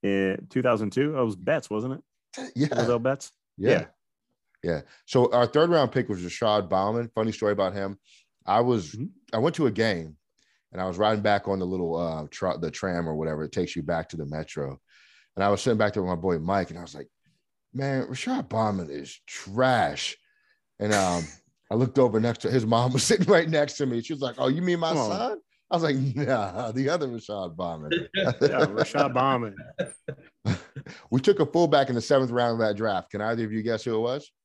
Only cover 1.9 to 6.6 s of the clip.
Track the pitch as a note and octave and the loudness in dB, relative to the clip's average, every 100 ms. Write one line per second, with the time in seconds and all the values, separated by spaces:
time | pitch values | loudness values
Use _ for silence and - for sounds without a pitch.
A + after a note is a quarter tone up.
1.9 | C3+ _ _ _ - C4 - D3 - A#2 | -8 _ _ _ -14 -12 -2 0 0 2
2.9 | A#2+ B2 C3+ - _ _ - G#2 G#2 - | 2 2 -2 -6 _ _ -2 2 2 0
3.9 | _ _ _ _ _ _ _ E2+ D#2+ - | _ _ _ _ _ _ _ -4 -4 -4
4.9 | - - C3 B2 A#2+ A#2+ D3+ E3 E3+ B2+ | -20 0 4 4 4 4 4 4 4 4
5.9 | C3 A#2 G2 F2 - A2 G#2 | 0 -2 -4 -6 -2 2 2